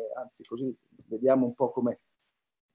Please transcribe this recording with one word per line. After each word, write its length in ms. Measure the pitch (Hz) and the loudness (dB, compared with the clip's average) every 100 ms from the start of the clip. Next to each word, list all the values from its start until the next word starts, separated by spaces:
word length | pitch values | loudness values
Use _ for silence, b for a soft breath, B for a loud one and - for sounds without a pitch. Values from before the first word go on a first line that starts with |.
| 110 123 | -4 -8
anzi 260 | 123 - | -10 -14
così 260 | - 117 131 - _ _ - | -12 -6 -6 -8 _ _ -10
vediamo 400 | 110 131 131 123 | 0 4 4 4
un 80 | |
po' 160 | - 123 | 0 -2
come 300 | 127 120 - _ _ _ _ _ _ _ | 0 -2 -2 _ _ _ _ _ _ _